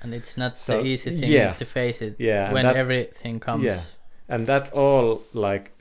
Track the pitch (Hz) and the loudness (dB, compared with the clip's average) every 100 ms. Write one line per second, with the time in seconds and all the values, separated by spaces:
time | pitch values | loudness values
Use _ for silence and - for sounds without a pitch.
0 | 120 120 120 - 127 - - 110 131 127 | -10 -10 -10 -6 -6 -6 -2 0 0 -2
1 | - 170 139 143 98 90 123 131 123 117 | -4 -2 4 6 6 0 -6 -4 -2 -4
2 | 110 98 113 104 98 131 127 127 127 127 | -8 -2 0 2 2 2 4 4 2 -2
3 | - - 117 113 - 117 113 92 82 - | -4 -8 -10 -8 -4 -2 0 -2 -6 -14
4 | - - - 117 113 139 139 143 139 139 | -16 -14 -6 -4 2 0 0 2 6 6
5 | 117 110 - 117 101 98 - - | 4 0 -4 -2 -2 -2 -6 -16